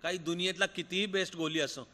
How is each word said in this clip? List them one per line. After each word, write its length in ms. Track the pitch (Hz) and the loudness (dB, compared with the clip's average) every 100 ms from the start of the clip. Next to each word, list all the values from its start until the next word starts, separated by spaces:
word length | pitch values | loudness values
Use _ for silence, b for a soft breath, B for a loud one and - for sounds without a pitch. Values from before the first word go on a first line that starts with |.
काही 160 | 165 185 | -4 -2
दुनियेतला 480 | 160 170 185 180 190 | -2 0 0 2 0
कितीही 400 | 180 165 185 208 | 0 -2 0 2
बेस्ट 300 | 190 180 165 | 2 0 0
गोली 240 | 156 156 | 0 2
असो, 280 | 139 139 120 | 0 -2 -12